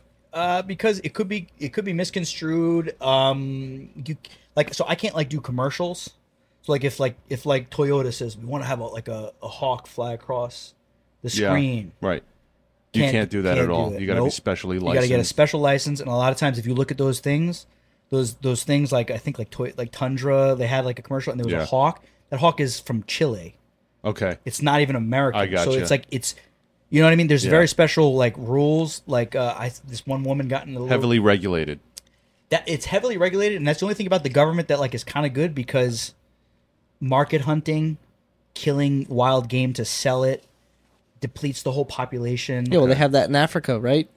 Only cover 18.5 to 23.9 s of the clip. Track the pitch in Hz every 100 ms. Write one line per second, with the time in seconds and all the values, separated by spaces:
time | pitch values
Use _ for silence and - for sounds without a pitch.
18.5 | 120 - 143 143 127 117 110 - 135 113
19.5 | - 123 - 117 - 131 131 139 135 135
20.5 | 127 120 131 127 123 - 135 139 123 120
21.5 | 85 - 131 147 - _ _ _ 135 165
22.5 | 160 135 - - 117 - - 151 104 85
23.5 | - _ _ _